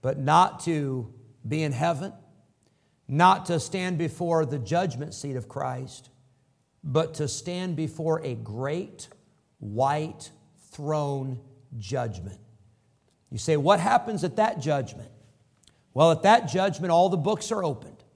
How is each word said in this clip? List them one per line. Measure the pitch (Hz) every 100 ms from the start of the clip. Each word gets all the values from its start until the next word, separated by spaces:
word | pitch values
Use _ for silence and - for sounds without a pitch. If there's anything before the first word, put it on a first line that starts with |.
but | 131 143
not | 139 160 185 - -
to | 156 143 131 113 - - _ -
be | 151
in | 156
heaven, | 123 165 151 190 - - _ _ _ _ _ _ _ -
not | 139 180 190 190
to | 170
stand | - 190 180 170
before | 165 - 170 165 143
the | 143
judgment | 107 165 180 120 147
seat | - 143 131
of | 110
Christ, | - 135 127 131 - - _ _ _ _ _ _ _
but | 151 135 160 160
to | 147
stand | - - 180 185 156
before | 156 160 160 160
a | 151 113
great | 110 107 135 160 208 - - - _ _ _ _
white | 107 107 135 151 156 - - - _ _ -
throne | - 147 151 143 139 135 127 - - _ 117
judgment. | 98 131 117 90 90 - - _ _ _ _ _ _ _ _
You | 117
say, | - 151
"What | 143 196
happens | 185 240 - 208
at | 175 170
that | 214 170
judgment?" | 139 143 123 - - - _ _ _ _ _ _ _
Well, | 127 165
at | 160
that | 196 233 170
judgment, | 180 196 160 175
all | 170 190
the | 180
books | 151 214 -
are | 220
opened. | 175 123 - - -